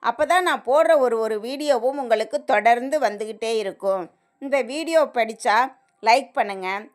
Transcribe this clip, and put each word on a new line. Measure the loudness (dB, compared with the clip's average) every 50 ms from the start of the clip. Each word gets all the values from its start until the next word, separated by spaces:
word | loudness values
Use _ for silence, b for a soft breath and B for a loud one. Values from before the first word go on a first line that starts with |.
| -2
அப்பதான் | -4 -2 -2 0 2 2 2
நான் | 2 0 -2 -2 -2
போடுற | 0 2 2 4 6 4 4
ஒரு | 4 2 0 0
ஒரு | -2 -2 -4 -4
வீடியோவும் | -6 -6 -8 -6 0 0 0 2 2 -2 -2 -2
உங்களுக்கு | -2 0 0 0 0 -2 -4 -8 -2
தொடர்ந்து | 0 0 2 4 4 2 2 0 -2 -2 0
வந்துகிட்டே | 0 0 -2 -4 -8 -10 -8 -8 -6 -4 -2
இருக்கும். | -2 -4 -4 -8 _ -4 -2 -2 -2 -4 -10 _ _ _ _ _ _
இந்த | -8 -2 -2 -2 -2
வீடியோ | -2 -6 -8 -6 0 2 2 2
பிடிச்சா | 2 0 -2 -2 -2 -4 -6 -2 0 2 2 2 0 -4 _ _ _ _ _ 2
லைக் | 4 4 4 4 -2 _
பண்ணுங்க | -4 -4 -4 -4 -8 -6 -6 -6 -8 -10 -14